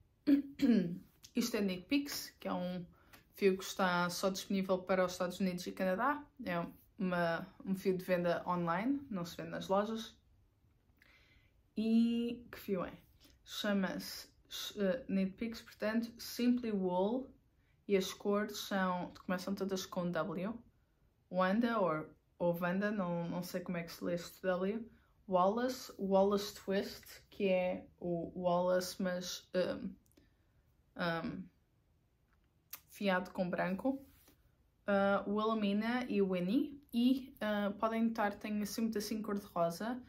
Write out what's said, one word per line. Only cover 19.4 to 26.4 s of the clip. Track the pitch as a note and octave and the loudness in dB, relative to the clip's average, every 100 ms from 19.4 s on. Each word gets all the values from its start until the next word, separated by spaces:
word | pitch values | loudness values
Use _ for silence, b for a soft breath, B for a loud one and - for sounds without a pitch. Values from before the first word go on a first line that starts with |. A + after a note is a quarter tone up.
| F#3+ | -2
todas | G3 F#3+ F#3+ - | -4 -2 -2 -4
com | - F3 | -4 -2
W. | E3+ D#3 D#3+ F#3+ A#3 - _ _ _ _ _ - | 0 -2 -2 -4 -6 -14 _ _ _ _ _ -4
Wanda, | F3+ F#3 G#3 A#3+ A#3 | 2 4 4 4 4
ou, | F3 D#3 - - _ - | 2 0 -4 -14 _ -2
ou | F3 E3+ | 0 2
Wanda, | F3 F#3 G#3 | 0 0 0
não, | G#3+ F3+ E3+ E3 | 0 0 -2 -2
não | F3 | -4
sei | F3 F#3 | -4 -6
como | F3 F3 | -4 -4
é | |
que | E3+ | -6
se | - | -6
lê | F#3 | -4
este | F3 - - | -4 -4 -4
W. | F#3 F3+ F#3+ A3+ A3+ B B B - | 0 2 2 -2 -6 B B B 2
Wallace, | F#3 F#3 A3 B3+ B3+ - - | 4 6 4 0 -2 -8 -6
Wallace | F#3+ F#3+ G3 G3+ | 4 6 6 4